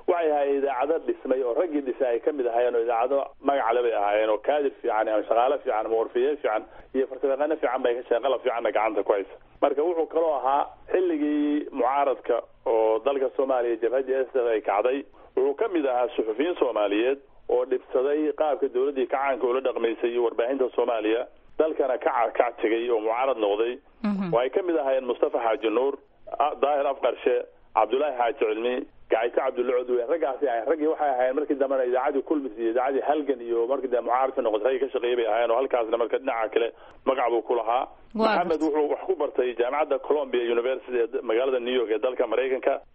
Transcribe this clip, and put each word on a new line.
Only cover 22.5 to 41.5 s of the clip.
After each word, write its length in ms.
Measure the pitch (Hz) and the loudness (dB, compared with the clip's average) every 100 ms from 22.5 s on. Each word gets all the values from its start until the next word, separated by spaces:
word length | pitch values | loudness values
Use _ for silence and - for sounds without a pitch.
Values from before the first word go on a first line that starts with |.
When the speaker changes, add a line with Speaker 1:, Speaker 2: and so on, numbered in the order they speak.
| - | 0
Speaker 1:
tegay 320 | 113 113 120 | -2 0 0
oo 100 | 113 | 0
mucaarad 380 | 110 117 135 117 | 0 0 0 0
noqday. 360 | 104 104 117 127 - - | 0 0 -2 -4 -14 -8
Speaker 2:
Mhm. 300 | 214 196 185 | -4 -4 0
Speaker 1:
Oo 60 | 139 | 0
ay 100 | 131 | 0
ka 120 | 196 | 0
mid 120 | 180 165 | 0 0
ahaayeen 280 | 139 131 123 | 0 0 -2
Mustafa 320 | 117 151 143 | 0 0 2
Xaaji 300 | 117 110 113 | 0 0 0
Nuur, 240 | 113 135 139 - _ - - | 0 0 -2 -12 _ -10 -2
A-, 160 | 147 127 | -2 0
Daahir 320 | 139 147 143 | 0 2 0
Afqarshe, 460 | 135 127 110 135 123 - - - - | 0 -2 0 0 0 -2 -14 -2 0
Cabdullaahi 420 | 110 131 151 123 | 2 2 0 0
Xaaji 200 | 120 107 | -2 0
Cilmi, 360 | 110 107 120 127 - - - | -2 0 -2 -4 -6 -16 -2
Gacayto 260 | 113 120 170 | 0 2 0
Cabdulle 340 | 135 123 123 123 | 0 0 0 0
Codwe. 260 | 123 123 120 | 0 -2 0
Raggaasi 360 | 165 151 127 143 | -2 -2 -2 -2
ahaayeen. 200 | 117 113 | 0 0
Raggii 180 | 156 151 | 0 0
waxay 220 | 156 147 | 0 0
ahaayeen 260 | 123 127 135 | 2 0 0
markii 200 | 147 139 | -2 0
dambena 240 | 135 135 127 | 0 0 0
idaacaddii 360 | 127 139 139 | 0 0 -2
Kulmis 280 | - 156 131 107 | -2 -2 -4 -4
iyo 120 | 113 | -2
idaacaddii 300 | 120 131 139 135 | 0 0 0 0
Halgan 340 | 151 143 123 | 0 -2 -4
iyo 260 | 120 117 117 | -2 -2 0
markii 200 | 135 127 | -2 -2
dambe 200 | 120 117 | -2 0
mucaaradka 320 | 123 131 131 | 0 0 0
noqotay 240 | 113 104 113 | 0 0 0
raggii 120 | 127 | 0
ka 100 | 131 | -2
shaqeeyay 220 | 123 120 123 | -2 0 0
bay 120 | 113 | 0
ahaayeen 240 | 110 117 | 2 2
oo 40 | 117 | 2
halkaasna 380 | 131 127 110 117 | 0 0 0 0
marka 200 | 113 123 | 0 -2
dhinaca 320 | 135 117 107 | -2 -4 -2
kale 140 | 117 113 - - - 135 | 0 -2 -4 -18 -6 -2
magac 240 | 135 120 | 0 2
buu 100 | 120 | 0
ku 140 | - 120 | 0 -2
lahaa. 280 | 110 123 - - - 214 | 0 0 -2 -10 -10 -2
Speaker 2:
Waa 200 | 220 208 | 2 2
Speaker 1:
Maxamed 140 | 180 | 0
Speaker 2:
gartay. 180 | 156 156 | 0 0
Speaker 1:
wuxuu 220 | 151 147 | 0 0
wax 100 | 139 - | -2 -2
ku 80 | 180 | -2
bartay 340 | 143 - 123 113 | -2 0 -2 0
jaamacadda 440 | 120 143 151 135 | -2 0 0 -2
Columbia 440 | - 151 135 123 120 | 0 -2 0 0 0
University 460 | 117 123 127 - 123 | 0 0 -4 -4 -2
ee 100 | 113 | -2
d-, 140 | 131 | -2
magaalada 380 | 123 113 135 | -2 0 0